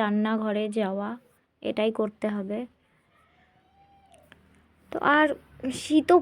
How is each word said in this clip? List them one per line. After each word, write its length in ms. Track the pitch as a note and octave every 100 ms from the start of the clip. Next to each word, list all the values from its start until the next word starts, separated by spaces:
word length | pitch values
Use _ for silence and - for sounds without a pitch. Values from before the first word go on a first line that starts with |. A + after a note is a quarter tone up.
রান্নাঘরে 640 | G#3+ G#3 G#3+ A3 A3 G#3 G#3+ G#3+
যাওয়া, 300 | G3 F#3+ G#3 A#3+ _ _ _ _
এটাই 280 | - A3 A3 A3
করতে 280 | G#3+ - G#3+ G#3
হবে। 240 | G3 G#3+ B3 _ _ _ _ _ _ _ _ _ _ G5 G5 G5+ G5+ F5 - - _ _ _ _ -
তো 60 | - - D4
আর 100 | D4+ - - - C4 B3+
শীতও 380 | - D#4 D4 F4